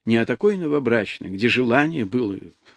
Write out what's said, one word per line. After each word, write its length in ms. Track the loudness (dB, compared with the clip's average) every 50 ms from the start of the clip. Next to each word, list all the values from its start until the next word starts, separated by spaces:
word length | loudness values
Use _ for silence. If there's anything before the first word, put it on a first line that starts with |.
| _
не 120 | 0 2
о 100 | 2 2
такой 300 | 0 0 0 2 0 2
новобрачной, 760 | 0 -2 -2 -2 -2 0 0 0 0 0 -2 -8 -10 -10 -10
где 180 | -4 0 0 2
желание 560 | 2 2 2 4 4 4 2 2 -2 -4 -4
было 340 | -4 -2 -2 -2 -4 -6 -8 -12 -16 -20 _ _ _ _